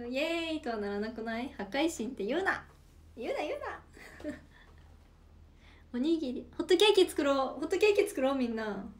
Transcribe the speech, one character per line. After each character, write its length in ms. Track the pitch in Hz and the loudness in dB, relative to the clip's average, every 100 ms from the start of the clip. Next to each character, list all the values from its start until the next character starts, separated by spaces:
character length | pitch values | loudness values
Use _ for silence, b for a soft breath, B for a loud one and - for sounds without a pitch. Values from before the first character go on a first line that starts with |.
| 240 | -6
イ 80 | 262 | -2
エ 340 | 320 339 330 | -2 -2 -4
ー 20 | 311 | -6
イ 60 | |
と 80 | 247 | -6
は 60 | 220 | -6
な 100 | 202 | -4
ら 120 | 202 | -4
な 120 | 220 | -6
く 100 | 240 | -6
な 180 | 226 226 | -6 -6
い？ 100 | 269 | -8
破 140 | - | -10
壊 320 | 196 277 330 - | -6 -2 -2 -2
神 140 | 220 | -8
っ 40 | - | -6
て 100 | 202 | -4
言 140 | 302 | -2
う 40 | |
な。 220 | 381 - - - - - - - | -2 -4 -8 -20 -20 -20 -20 -12
言 140 | 269 | -6
う 40 | |
な、 60 | 554 | -6
言 140 | 302 571 | -6 -6
う 40 | |
な。 240 | 480 - - - - - 302 - - B B - - - - - - - - b b b b | -8 -12 -16 -20 -20 -14 -12 -12 -16 B B -20 -20 -20 -20 -20 -20 -20 -20 b b b b
<laughs> 0 | |
お 40 | 240 | -2
に 200 | 294 320 | 2 2
ぎ 160 | 269 | 0
り。 140 | 254 - - | -6 -8 -6
ホ 60 | |
ッ 20 | 330 | 4
ト 100 | 359 | 6
ケ 100 | 415 | 8
ー 40 | 403 | 8
キ 120 | 359 | 6
作 140 | - 277 | 4 2
ろ 300 | 277 262 254 | 2 0 -2
う。 20 | |
ホ 20 | |
ッ 60 | 311 | -2
ト 100 | 370 | 2
ケ 140 | 415 | 4
ー 40 | - | 6
キ 120 | - | 2
作 140 | - | 2
ろ 100 | 262 | 0
う、 40 | 277 | 2
み 120 | 233 | 0
ん 80 | 226 | -2
な。 340 | 214 196 - - | -4 -6 -10 -14